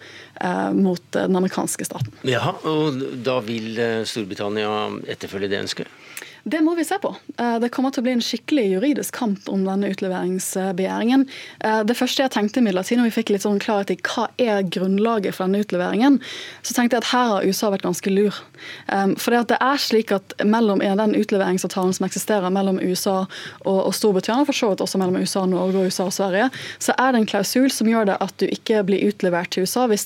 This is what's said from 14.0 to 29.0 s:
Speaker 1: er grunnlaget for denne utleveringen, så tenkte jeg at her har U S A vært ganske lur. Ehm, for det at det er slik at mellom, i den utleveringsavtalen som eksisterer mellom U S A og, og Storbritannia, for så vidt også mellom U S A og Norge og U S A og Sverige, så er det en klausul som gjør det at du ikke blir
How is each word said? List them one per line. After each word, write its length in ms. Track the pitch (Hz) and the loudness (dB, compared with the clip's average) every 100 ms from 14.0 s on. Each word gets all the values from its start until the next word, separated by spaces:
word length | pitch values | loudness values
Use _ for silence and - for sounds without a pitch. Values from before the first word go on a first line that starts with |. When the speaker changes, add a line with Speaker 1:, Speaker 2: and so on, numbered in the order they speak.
| - - 214 - | -4 -2 -4 0
Speaker 1:
er 300 | 240 202 185 | 0 2 0
grunnlaget 640 | 185 190 196 226 226 196 | -2 0 2 2 0 -2
for 140 | - 185 | -2 0
denne 160 | 202 | 0
utleveringen, 560 | 208 180 180 190 269 269 - - - - | 0 0 0 4 6 4 2 -14 -14 -12
så 140 | - 233 | -6 0
tenkte 220 | 240 240 | 2 2
jeg 80 | 220 | 2
at 80 | 247 | 2
her 140 | 247 | 2
har 160 | 196 190 | 2 2
U 20 | |
S 140 | 190 | 0
A 80 | 220 | 0
vært 160 | 196 - | 0 -2
ganske 240 | 175 202 | -2 0
lur. 240 | 190 208 - - - - - - | 2 2 0 -12 -20 -18 -12 -4
Ehm, 240 | 196 196 - | 0 0 0
for 160 | - | 0
det 80 | 240 | 0
at 80 | 233 | 2
det 80 | 233 | 2
er 180 | 254 285 | 2 0
slik 320 | - 220 220 | 2 0 2
at 240 | 196 - - | -2 -2 -2
mellom, 400 | 208 220 226 196 | 2 4 4 2
i 80 | 202 196 | 2 2
den 160 | 214 208 | 2 2
utleveringsavtalen 800 | 214 202 190 185 185 - 185 190 | 2 2 2 0 -2 0 0 0
som 120 | 185 | -2
eksisterer 420 | 202 - 214 180 | -4 0 0 2
mellom 240 | 190 190 190 | 0 0 0
U 80 | 190 | 0
S 160 | 185 208 | -2 0
A 180 | 190 190 - - - | 0 -2 -8 -16 -8
og, 160 | - 190 185 | 0 0 2
og 60 | 190 | 2
Storbritannia, 480 | 214 190 190 233 | 2 2 2 2
for 80 | 285 262 | 2 2
så 140 | 226 | 0
vidt 100 | 190 | 0
også 160 | - 196 | 0 0
mellom 220 | 185 185 | 0 0
U 20 | |
S 140 | 190 202 | 0 0
A 80 | 185 | 0
og 20 | 180 | 2
Norge 240 | 185 190 | 2 2
og 80 | 185 | 0
U 60 | - | 0
S 60 | |
A 60 | 185 | -2
og 40 | - | -2
Sverige, 320 | 196 185 254 - - - | 0 2 0 -2 -12 -6
så 140 | - - | -2 2
er 140 | 254 | 4
det 100 | 240 | 4
en 80 | 208 | 2
klausul 400 | 202 196 247 269 | 0 0 2 2
som 160 | - 220 | 2 2
gjør 240 | 226 208 | 4 2
det 80 | 180 | 0
at 160 | 190 - | -2 -2
du 60 | 196 | -2
ikke 320 | 202 - 220 | -2 0 2
blir 240 | 196 196 | 2 2